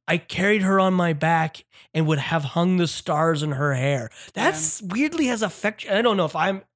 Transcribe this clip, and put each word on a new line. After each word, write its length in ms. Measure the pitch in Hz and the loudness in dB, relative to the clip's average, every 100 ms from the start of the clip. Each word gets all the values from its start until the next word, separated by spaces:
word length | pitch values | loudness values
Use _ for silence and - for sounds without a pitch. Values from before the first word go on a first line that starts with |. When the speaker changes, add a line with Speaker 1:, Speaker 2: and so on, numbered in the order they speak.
| - | -4
Speaker 1:
"I 100 | 170 | -4
carried 440 | - - 196 214 | -4 -2 0 2
her 160 | 190 196 | 2 2
on 140 | 190 | 4
my 180 | 185 170 | 2 0
back 520 | 151 160 165 160 - - - - | 0 0 0 0 -6 -20 -20 -6
and 120 | 160 156 | 0 0
would 120 | 151 | 0
have 260 | - 165 | 0 -2
hung 320 | 143 170 175 180 | -2 0 2 2
the 100 | 170 | 0
stars 540 | - - 151 165 160 | -2 -2 0 2 0
in 100 | 151 | -2
her 220 | 135 147 | -2 0
hair." 360 | 135 139 139 113 - - | 0 0 -2 -4 -14 -12
That's 480 | - 269 381 - - | -2 0 0 -2 -4
Speaker 2:
Yeah. 60 | 202 | -4
Speaker 1:
weirdly 340 | 202 302 320 262 | -2 0 0 0
has 160 | 233 | 0
affection. 500 | 208 - 208 214 - | -2 -2 -4 -4 -2
I 100 | 190 | 2
don't 140 | 240 196 | 2 2
know 100 | 156 | 0
if 100 | 156 | 0
I'm 260 | 175 196 - | -2 -2 -8